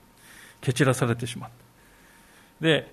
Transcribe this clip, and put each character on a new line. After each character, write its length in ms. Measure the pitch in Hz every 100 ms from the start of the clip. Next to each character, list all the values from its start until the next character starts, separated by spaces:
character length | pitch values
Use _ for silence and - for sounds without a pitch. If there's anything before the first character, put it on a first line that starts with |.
| _ _ - - - -
蹴 100 | -
散 140 | 123 131
ら 80 |
さ 100 | 120
れ 100 | 120
て 120 | 117 120
し 120 | -
ま 100 | -
っ 20 |
た。 1120 | - - _ - - - - - - - -
で、 260 | 160 143 -